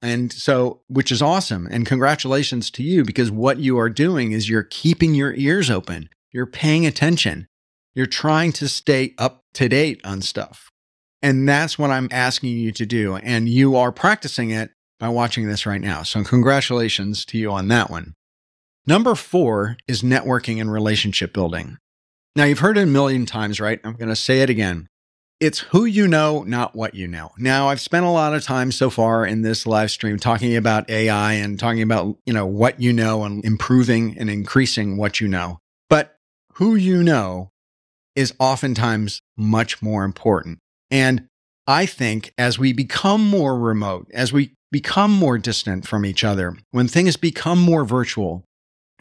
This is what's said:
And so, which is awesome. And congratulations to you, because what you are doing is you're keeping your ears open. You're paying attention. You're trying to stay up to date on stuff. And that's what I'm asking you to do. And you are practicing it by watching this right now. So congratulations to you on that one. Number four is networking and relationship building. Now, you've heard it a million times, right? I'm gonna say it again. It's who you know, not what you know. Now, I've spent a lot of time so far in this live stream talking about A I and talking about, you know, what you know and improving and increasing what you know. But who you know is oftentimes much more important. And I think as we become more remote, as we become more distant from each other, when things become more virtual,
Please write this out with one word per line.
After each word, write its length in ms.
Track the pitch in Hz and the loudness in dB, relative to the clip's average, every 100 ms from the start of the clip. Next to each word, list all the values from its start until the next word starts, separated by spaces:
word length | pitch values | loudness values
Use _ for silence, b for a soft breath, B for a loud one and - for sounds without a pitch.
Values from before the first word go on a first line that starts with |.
And 320 | 120 120 123 | -4 -4 -4
so, 480 | - - 127 123 - - | -4 0 2 0 -4 -4
which 240 | 131 131 | -2 0
is 80 | 123 | 0
awesome. 440 | 147 190 - 98 87 | 2 0 -2 -6 -4
And 140 | 117 113 | -4 0
congratulations 840 | 131 135 151 131 135 139 123 - | 2 2 0 -2 -2 -2 -4 -6
to 120 | - | -6
you, 220 | 143 185 123 | 0 0 2
because 260 | 131 117 | 0 0
what 260 | 107 127 131 | 0 0 0
you 200 | 135 123 | 0 2
are 120 | 113 | 0
doing 440 | 107 160 160 113 | 0 0 0 -2
is 160 | 110 104 | -2 0
you're 140 | 110 | -2
keeping 520 | 101 - 160 170 165 147 | -2 -2 0 2 2 2
your 180 | 139 127 | 0 0
ears 340 | 139 190 139 | 0 2 0
open. 400 | 95 - 82 80 _ _ | -2 -4 -12 -14 _ _
You're 120 | 123 123 | -8 -8
paying 400 | - 156 156 160 | -2 0 2 2
attention. 600 | - 151 175 101 78 95 _ _ _ _ | 0 0 2 -2 -4 -12 _ _ _ _
You're 120 | 127 131 | -6 -4
trying 460 | - 151 156 165 | -2 0 0 0
to 140 | - 143 | -2 -4
stay 460 | - - 135 131 - | -4 0 0 0 -2
up 260 | 127 - _ | -4 -6 _
to 160 | - 123 | -2 2
date 320 | 131 156 113 | 2 2 -2
on 180 | 95 98 | -8 -8
stuff. 460 | 95 - 98 - - _ _ _ _ - | -6 -8 -10 -16 -20 _ _ _ _ -4
And 260 | 143 131 139 | 0 2 2
that's 320 | 143 160 - | 2 0 -2
what 100 | 143 | -2
I'm 200 | 131 127 | -2 -2
asking 380 | 127 127 - 127 | -2 -2 -2 -4
you 240 | 117 113 | -4 -4
to 120 | 107 107 | -4 -4
do. 300 | 117 101 95 | -2 -2 -4
And 320 | 110 117 117 | -2 -2 2
you 300 | 123 135 131 | 4 4 4
are 160 | 123 | 0
practicing 560 | - 180 214 143 - 117 | 0 0 0 -4 -6 -4
it 220 | 110 113 _ _ - | -4 -8 _ _ -10
by 80 | 113 | -4
watching 400 | 120 117 120 107 | -2 -2 -2 -4
this 180 | 104 107 | -4 -4
right 140 | 101 | -4
now. 240 | 98 78 | -4 -6
So 180 | 80 110 | -4 -4
congratulations 1000 | 98 123 123 139 - 123 113 - 101 104 - | 2 2 4 2 0 -2 -2 -2 -4 -6 -6
to 100 | 110 | -6
you 120 | 107 | -4
on 180 | 98 98 | -2 2
that 200 | 120 - | 2 0
one. 240 | 85 82 - _ _ _ _ _ _ - | -6 -14 -20 _ _ _ _ _ _ 0
Number 300 | 185 240 202 | 2 2 0
four 640 | - 180 131 104 104 117 - | 0 0 2 0 -2 -6 -6
is 140 | 110 | -2
networking 580 | 123 131 - 123 - 110 | 0 0 0 -2 -2 -4
and 100 | 110 | -4
relationship 640 | 107 107 107 104 - 92 | -2 0 0 -2 -4 -4
building. 460 | 104 87 85 - - _ _ _ _ _ 143 | -2 -2 -4 -10 -16 _ _ _ _ _ 2
Now, 80 | |
you've 160 | 143 143 | 2 4
heard 180 | 180 208 | 2 2
it 60 | |
a 40 | 180 | 4
million 380 | 139 139 131 113 | 4 2 0 -4
times, 360 | 113 104 104 | -4 -4 -4
right? 180 | 107 113 110 | -4 -4 -8
I'm 80 | |
gonna 240 | 117 113 110 | -8 -6 -4
say 240 | - 131 | 2 2
it 80 | 131 | 4
again. 380 | 113 98 85 85 _ _ _ _ - | 2 0 -4 -10 _ _ _ _ -2
It's 180 | 156 - | -2 -2
who 240 | - 185 | 2 2
you 240 | 226 202 196 | 4 4 4
know, 360 | 156 151 151 | 4 2 0
not 320 | 95 120 117 110 | -4 -4 -4 -6
what 200 | 110 98 | -8 -8
you 140 | 90 | -10
know. 220 | 85 80 - | -10 -12 -4
Now, 300 | 127 135 139 | 0 2 2
I've 140 | 139 | -2
spent 240 | - 170 180 | -2 0 2
a 40 | |
lot 240 | 170 151 | 2 0
of 100 | 151 | -2
time 280 | - 127 127 | -2 -2 -2
so 180 | - 131 | 0 0
far 360 | 117 113 113 98 | 2 2 2 0
in 160 | 110 | 0
this 240 | 110 110 117 | 0 -2 0
live 260 | 107 107 | 0 0
stream 260 | - 110 104 | -2 -4 -2
talking 380 | 123 113 123 117 | 0 0 2 2
about 340 | 113 107 104 | 2 0 0
A 200 | 110 110 | -2 0
I 240 | 104 104 | 0 0
and 260 | 107 104 101 | 0 -2 -4
talking 220 | 117 113 | -2 0
about, 340 | 110 110 95 - - | 0 0 -2 -6 -4
you 60 | |
know, 140 | 110 95 | -2 -2
what 340 | 101 123 127 | 2 0 2
you 140 | 123 | 0
know 320 | 117 110 110 104 | 2 0 -2 -4
and 180 | 104 | -4
improving 760 | 110 107 - 127 123 113 113 110 | -2 -2 2 4 4 2 0 -4
and 120 | 107 | -6
increasing 680 | 104 92 135 123 - 104 98 | -4 0 2 2 0 -4 -2
what 240 | 104 - | -2 -2
you 80 | 107 | -2
know. 320 | 92 87 87 _ _ - | -2 -4 -10 _ _ 2
But 260 | 151 147 _ _ _ _ | 2 2 _ _ _ _
who 220 | - 208 220 | 0 2 4
you 280 | 185 180 | 4 4
know 460 | 170 139 95 92 95 _ _ _ _ _ _ - | 4 2 0 -8 -12 _ _ _ _ _ _ -2
is 180 | 131 - | -2 0
oftentimes 800 | 131 131 139 113 117 110 104 - _ - | 0 0 -2 0 0 0 -2 -8 _ -4
much 460 | 107 110 113 - | 0 2 0 -4
more 240 | 107 107 98 | -4 -2 -2
important. 540 | - 117 92 85 82 _ _ - | -2 0 0 -2 -14 _ _ -2
And 380 | 135 131 127 - _ _ _ - | 0 2 0 -4 _ _ _ 0
I 180 | 147 190 | 2 0
think 480 | - 120 107 - - | -2 -2 -2 -6 -2
as 200 | 123 117 | 0 2
we 140 | 131 | 0
become 560 | 123 127 - 196 214 208 | 0 -2 0 2 2 4
more 320 | 202 139 127 | 2 2 0
remote, 480 | 117 110 101 90 - | 0 0 -2 -6 -8
as 180 | - 123 | -4 0
we 220 | 143 139 _ - | 2 0 _ -6
become 400 | 147 - 190 208 | -6 -2 2 4
more 260 | 202 151 120 | 4 4 2
distant 480 | 120 107 - 92 - | -2 -4 -4 -6 -2
from 200 | 107 101 | -2 -2
each 180 | 95 | 0
other, 320 | 110 98 90 87 _ | 0 0 -2 -6 _
when 160 | 123 123 | 0 2
things 300 | 170 185 - | 2 2 2
become 440 | 165 - 160 175 | -2 -2 0 4
more 220 | 175 160 | 4 4
virtual, 640 | 117 123 117 - 92 90 - _ _ _ _ _ | 2 -2 -2 -4 -4 -6 -12 _ _ _ _ _